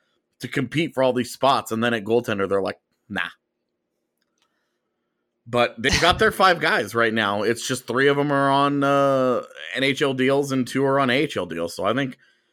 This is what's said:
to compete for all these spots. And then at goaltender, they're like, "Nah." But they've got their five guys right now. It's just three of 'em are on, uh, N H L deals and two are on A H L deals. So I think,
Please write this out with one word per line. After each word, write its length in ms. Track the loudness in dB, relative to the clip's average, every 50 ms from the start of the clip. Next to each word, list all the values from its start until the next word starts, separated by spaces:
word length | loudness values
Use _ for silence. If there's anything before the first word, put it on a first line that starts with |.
| _ _ _ _ _ _ _ _
to 100 | -12 -6
compete 440 | -4 -4 -4 -2 -2 -2 -2 -2 0
for 100 | 0 0
all 100 | 2 2
these 180 | 0 -2 -4
spots. 400 | -4 0 2 2 2 2 -2 -4
And 100 | -2 -2
then 120 | 0 0 0
at 100 | -2 -2
goaltender, 460 | 0 0 0 0 -2 -2 -2 -2 0
they're 120 | 0 0
like, 180 | -2 -2 -6 -8 _ _ _ _ _
"Nah." 220 | -8 -6 -6 -6 -6 -10 _ _ _ _ _ _ _ _ _ _ _ _ _ _ _ _ _ _ _ _ _ _ _ _ _ _ _ _ _ _ _ _ _ _ _ _ _ _ _ _ _ _
But 280 | -2 0 0 0 0 0
they've 240 | -2 0 0 2 4
got 180 | 2 2 2 2
their 120 | 0 0
five 280 | 2 4 4 4 4 2
guys 360 | 0 0 0 0 -2 -2 0
right 180 | 0 0 2 2
now. 300 | 0 0 0 0 0 0
It's 240 | 0 -2 -2 -4
just 180 | -6 -6 -6 -6
three 200 | -4 -2 2 2
of 100 | 4 2
'em 140 | 2 0 0
are 180 | 0 2 2 2
on, 340 | 2 2 2 2 0 0 2
uh, 600 | 2 2 2 2 2 2 2 2 0 0 -2 -4 -8 -14 -16 -12 -8 -4
N 80 | -2 -2
H 180 | -2 0 0
L 120 | -2 -2 0
deals 380 | 0 0 2 2 0 0 0
and 160 | -2 -2 -2
two 160 | -2 -2 -2 0
are 160 | 2 2 2
on 100 | 2 2
A 40 | 2
H 240 | 0 0 -2 -4
L 80 | -6 -6
deals. 300 | -6 -6 -6 -6 -6 -6
So 100 | -4 -2
I 80 | -2 0
think, 240 | -2 -4 -4 -8 -14 _ _ _ _ _ _